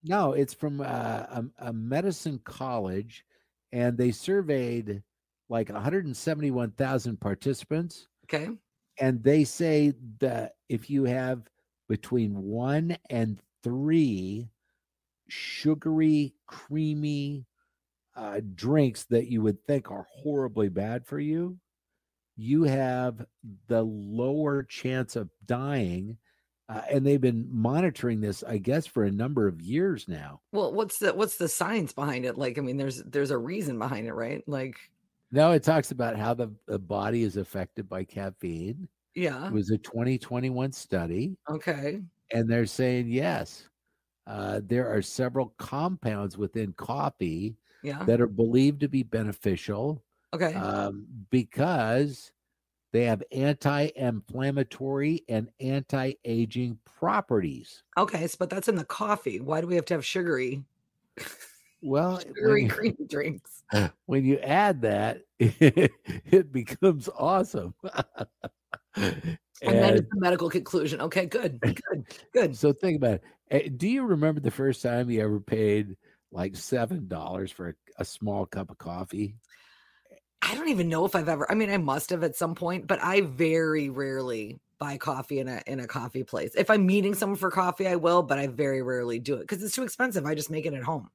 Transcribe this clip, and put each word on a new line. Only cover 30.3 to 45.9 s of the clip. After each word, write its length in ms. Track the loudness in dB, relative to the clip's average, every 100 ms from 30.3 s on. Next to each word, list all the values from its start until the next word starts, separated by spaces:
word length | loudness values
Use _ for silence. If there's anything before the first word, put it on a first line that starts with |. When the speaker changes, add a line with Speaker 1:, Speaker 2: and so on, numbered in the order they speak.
| -16 _
Speaker 2:
Well, 200 | -2 0
what's 260 | 0 -2 0
the, 140 | 0
what's 240 | 2 0 0
the 120 | -2
science 440 | 0 0 0 -2
behind 320 | -2 -2 -2
it? 140 | -2 -2
Like, 180 | -4 -2
I 60 |
mean, 160 | -4 -2
there's, 240 | -4 -6
there's 280 | -4 -2 0
a 40 | 0
reason 400 | -2 -4 -4 -2
behind 280 | -4 -4 -6
it, 80 |
right? 280 | -6 -6 -6 -6
Like 300 | -6 -6 -10 -20 _ _ _ _
Speaker 1:
No, 220 | 4 6
it 100 | 6
talks 280 | 6 2 2
about 260 | -2 -2 -2
how 160 | -2
the, 180 | -2 -2 -6 -6
the 120 | -6
body 440 | -2 -2 0 2
is 120 | 0 -2
affected 520 | -6 -6 -8 -8 -8
by 160 | -8
caffeine. 840 | -8 -8 -8 -8 -8 -6 -6 -8 -12 _ _
Speaker 2:
Yeah. 320 | -4 -4 -4 -4
Speaker 1:
It 40 |
was 180 | -2 0
a 60 | 0
twenty 400 | -2 -2 0 -2
twenty-one 560 | -2 -4 -2 -2 -4
study. 640 | -6 -4 -2 -2 -2 -4 -8 -8
Speaker 2:
Okay. 500 | -6 -4 -4 -4 -6 -12 _ _
Speaker 1:
And 160 | -2 2
they're 160 | 2
saying, 440 | 0 0 0 0 0
yes, 600 | -2 0 -2 -6 -14 -20 _ _ _ _ _ -14
uh, 360 | -8 -4 -4
there 240 | -2 0 2
are 140 | 0
several 500 | -2 -4 -2 -2 -4 _
compounds 800 | -8 -4 -4